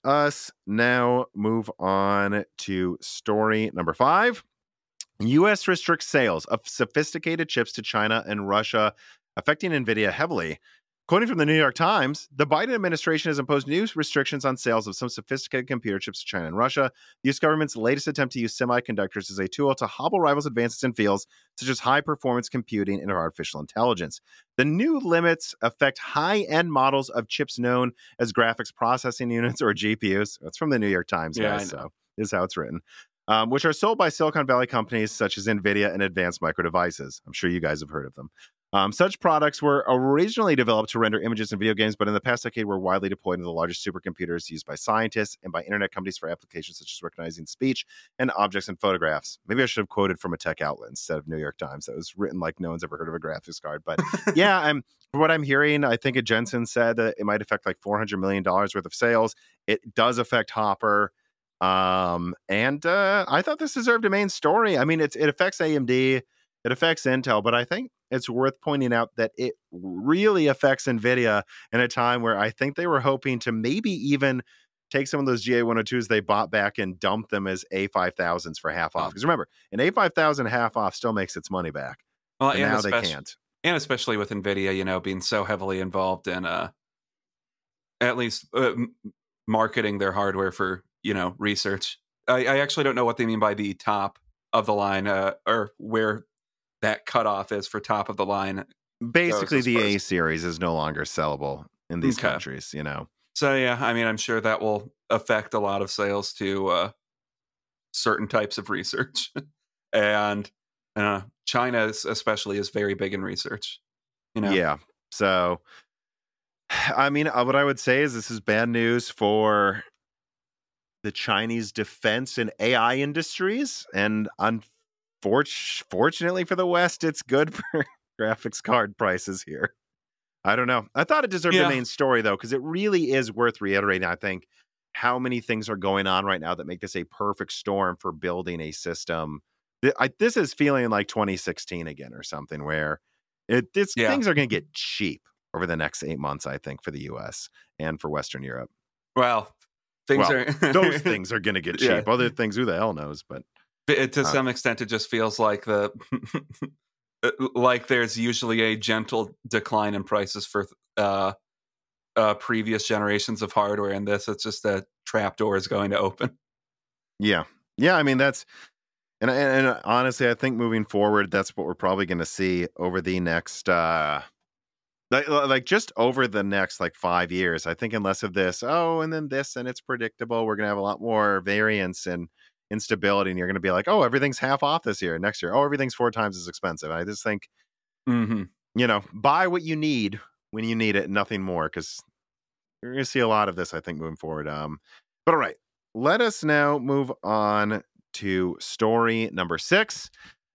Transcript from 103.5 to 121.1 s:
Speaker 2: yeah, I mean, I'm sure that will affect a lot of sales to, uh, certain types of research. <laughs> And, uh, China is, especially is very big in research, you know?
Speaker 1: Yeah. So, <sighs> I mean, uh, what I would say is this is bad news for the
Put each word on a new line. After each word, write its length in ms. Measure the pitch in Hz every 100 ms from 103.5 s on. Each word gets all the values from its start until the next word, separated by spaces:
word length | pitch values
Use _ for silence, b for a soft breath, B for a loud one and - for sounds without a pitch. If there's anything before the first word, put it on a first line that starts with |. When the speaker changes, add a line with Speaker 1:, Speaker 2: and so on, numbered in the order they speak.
Speaker 2:
yeah, 240 | 135 127 123
I 120 | 123
mean, 140 | 117 113
I'm 80 | 110
sure 240 | - 113
that 220 | 110 110
will 320 | 107 104 110 _ -
affect 440 | 113 - 110 107
a 60 | 110
lot 220 | 101 98
of 100 | 95
sales 400 | - 101 101 98 -
to, 320 | 98 98 95
uh, 220 | 87 98 - _ _ _ _ _ _ _ _ _
certain 360 | - 117 107 104
types 300 | 113 104 -
of 120 | 98
research. 640 | 101 - - 135 - - -
<laughs> 80 | - _ _ _ _
And, 580 | 113 104 104 104 104 101 _ _ _ _ -
uh, 260 | 104 98 101 _ -
China 380 | 123 123 120 110
is, 180 | 107 -
especially 540 | 110 - 107 101 101
is 100 | 95
very 240 | 107 101
big 220 | 98 98 98
in 80 |
research, 580 | 95 92 - - - - _ _ _ _ _ 110
you 60 |
know? 100 | 101
Speaker 1:
Yeah. 260 | 95 82 73 _ _ -
So, 500 | - 98 92 87 85 _ B B _ _ _ _ _ _ _ -
<sighs> 0 |
I 400 | - - - 139
mean, 180 | 143 156
uh, 160 | 117
what 120 | 123 135
I 80 |
would 160 | 143 123
say 240 | - 131
is 100 | 147
this 160 | 117 -
is 100 | 113
bad 300 | 104 107 117
news 400 | 117 117 120 -
for 720 | - 104 107 107 104 98 104 - _ _ _ _ _ _ _ _ _ _ _
the 100 | 107